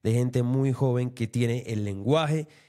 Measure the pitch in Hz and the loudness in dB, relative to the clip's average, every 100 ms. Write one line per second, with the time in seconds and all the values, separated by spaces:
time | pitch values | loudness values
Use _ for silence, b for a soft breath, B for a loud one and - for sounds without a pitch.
0 | 110 120 123 127 120 131 135 123 135 123 | 2 2 2 0 0 2 0 2 0 0
1 | 123 123 113 120 117 120 107 107 101 98 | -2 -4 -4 0 0 0 -4 -4 -4 -4
2 | 104 151 151 156 151 b | 0 2 2 -2 -4 b